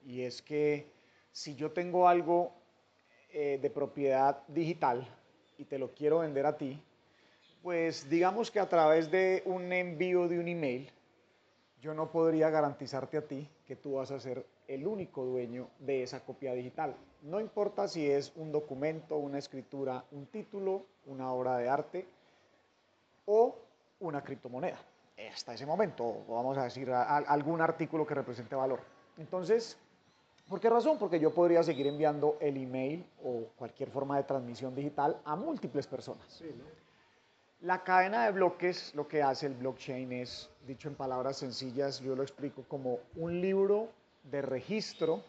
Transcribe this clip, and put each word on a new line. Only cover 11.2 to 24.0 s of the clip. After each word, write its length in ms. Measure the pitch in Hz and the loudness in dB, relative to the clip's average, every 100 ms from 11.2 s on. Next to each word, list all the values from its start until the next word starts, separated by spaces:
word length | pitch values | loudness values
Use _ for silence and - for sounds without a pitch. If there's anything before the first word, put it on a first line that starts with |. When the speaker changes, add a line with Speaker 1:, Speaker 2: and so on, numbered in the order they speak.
| _ _ _ _ _ _ | _ _ _ _ _ _
Speaker 1:
yo 140 | 147 | -8
no 160 | 156 156 | -4 0
podría 400 | 165 165 160 156 | 4 4 6 6
garantizarte 680 | 156 147 139 131 135 127 156 | 6 2 0 -6 -6 -4 -4
a 100 | 147 | -4
ti 200 | 139 147 _ _ | -10 -10 _ _
que 80 | 127 | -12
tú 180 | 147 | -4
vas 160 | 135 131 | -4 -4
a 100 | 139 | -8
ser 280 | 127 123 - _ - | -6 -8 -10 _ -10
el 200 | 135 160 | -6 -4
único 360 | 214 180 - 127 | -4 -6 -6 -4
dueño 440 | 127 120 123 123 _ | -2 -4 -8 -12 _
de 240 | 135 135 | -2 -2
esa 240 | 123 135 - | -2 -8 -12
copia 300 | 127 135 123 | -8 -4 -4
digital. 400 | 123 - 156 123 - _ | -6 -6 -6 -6 -16 _
No 180 | 143 185 | -6 -4
importa 480 | 220 - 202 202 202 | -2 0 0 0 -2
si 220 | 170 147 | 2 4
es 240 | 139 135 - | 4 2 -8
un 160 | 156 | -2
documento, 680 | 151 151 131 147 160 156 151 | -2 -2 -2 -2 -2 -4 -4
una 200 | 143 139 | -2 -6
escritura, 680 | 143 139 123 139 131 127 - | -6 -12 -10 -6 -4 -4 -8
un 160 | 143 139 | -16 -12
título, 640 | 214 208 202 190 190 190 _ 139 | -12 -10 -4 -2 -2 -6 _ -16
una 260 | 135 131 | -8 -4
obra 260 | 127 127 123 | -2 0 0
de 120 | 120 | 2
arte 380 | 139 151 180 190 _ _ _ _ _ _ _ _ _ _ _ - | 0 0 -8 -10 _ _ _ _ _ _ _ _ _ _ _ 2
o 240 | 214 247 - - _ _ | 4 4 2 -20 _ _
una 240 | _ | _